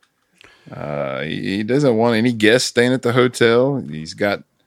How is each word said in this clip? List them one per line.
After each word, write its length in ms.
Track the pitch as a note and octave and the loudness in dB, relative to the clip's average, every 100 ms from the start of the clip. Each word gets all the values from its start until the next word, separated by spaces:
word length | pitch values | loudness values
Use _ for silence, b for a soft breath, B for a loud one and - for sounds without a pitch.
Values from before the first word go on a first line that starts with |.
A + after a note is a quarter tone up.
| _ _ _ b b b - | _ _ _ b b b -20
Uh, 500 | - D2 D2 C#2 C2 | -14 -8 -6 -6 -6
he, 360 | D2+ G2 G2 G2 | -8 -8 -6 -6
he 60 | |
doesn't 340 | G#2+ C3 C#3+ A2 | -2 0 2 2
want 180 | A#2+ A2 | 2 2
any 180 | B2 | 0
guests 360 | A#2 G#2+ A2 - | 2 4 4 2
staying 240 | - B2 | 0 0
at 80 | B2+ | 0
the 120 | A#2+ | 0
hotel. 640 | B2 B2+ - A#2 A#2 C3 C3+ | 2 2 2 2 4 2 -2
He's 360 | C#2 D#2 D#2+ | -8 -12 -12
got 300 | F2 G2+ F#2 - _ | -4 -4 -4 -10 _